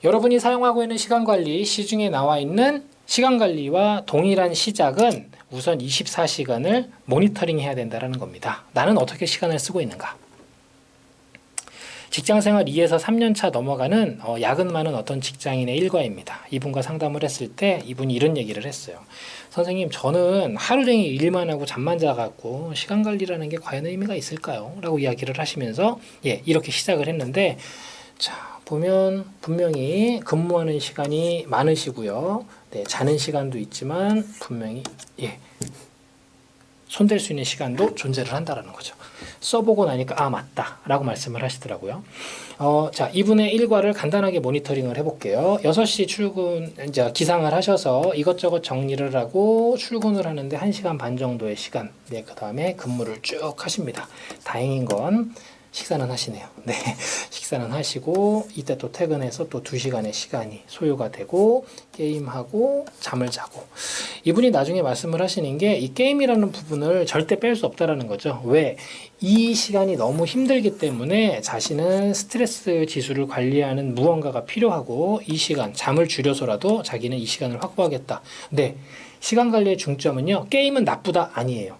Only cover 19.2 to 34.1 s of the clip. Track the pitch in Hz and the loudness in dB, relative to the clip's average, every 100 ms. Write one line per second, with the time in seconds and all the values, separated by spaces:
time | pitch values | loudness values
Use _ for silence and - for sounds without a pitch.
19.2 | - - - - 175 185 165 - 135 170 | -18 -18 -8 -2 0 0 -2 -2 0 4
20.2 | 175 196 156 104 - 262 247 233 170 131 | 4 4 0 -2 2 4 6 4 4 2
21.2 | 165 180 170 147 143 123 147 170 156 120 | 2 2 0 -2 -4 -2 -2 2 2 2
22.2 | 113 - 113 131 165 147 - 208 214 202 | -4 -6 -8 -8 -6 -6 0 0 2 -2
23.2 | 185 170 151 160 - 139 160 185 202 185 | -2 -4 -4 -6 -6 -6 -4 -4 -4 -4
24.2 | 135 156 - 120 107 190 170 156 135 120 | -6 -8 -6 -8 -8 -8 -2 0 0 -2
25.2 | 131 131 156 151 120 113 208 233 - - | -4 -4 -6 -4 -6 2 0 0 -12 -6
26.2 | 131 107 156 160 156 - - 165 143 165 | -4 -2 2 2 2 -4 0 0 0 -2
27.2 | 127 156 190 131 - - - - - - | -2 2 0 0 -12 -16 -18 -18 -20 -8
28.2 | - - - - - 151 180 190 190 196 | -8 -8 -14 -16 -6 0 4 4 4 0
29.2 | 190 - - 170 175 147 131 185 233 233 | -6 -12 -4 0 2 0 0 2 2 2
30.2 | - 156 175 175 160 151 - - 143 151 | 0 0 2 2 2 -2 -4 -4 -2 0
31.2 | 170 170 - - 151 156 143 120 107 107 | 0 -2 0 2 4 4 0 -6 -4 -2
32.2 | 170 214 233 - _ 113 101 - 135 151 | -2 -4 -6 -20 _ -10 -6 0 2 2
33.2 | 135 143 135 120 104 - 131 170 196 | 0 -2 -4 -6 -8 -8 -6 0 2